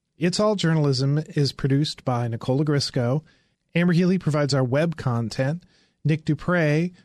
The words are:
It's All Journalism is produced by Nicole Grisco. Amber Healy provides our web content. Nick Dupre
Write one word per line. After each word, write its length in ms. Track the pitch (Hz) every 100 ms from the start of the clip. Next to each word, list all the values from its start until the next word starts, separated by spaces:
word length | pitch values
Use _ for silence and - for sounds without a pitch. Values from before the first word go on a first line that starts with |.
| _ _
It's 200 | 165 175
All 180 | 214 208
Journalism 680 | 165 160 147 127 135 147 156
is 240 | - 139
produced 520 | - 143 139 147 -
by 240 | - 123 120
Nicole 340 | 117 - 131
Grisco. 600 | 151 143 135 - 120 139 - _ _ _ _
Amber 200 | 170 175
Healy 240 | 165 180 185
provides 340 | - 147 143
our 120 | 139
web 320 | 127 135 170 165
content. 680 | - 117 113 - 135 170 - _ _ _
Nick 220 | 147 156 -
Dupre 640 | 147 - 175 151 147 180 -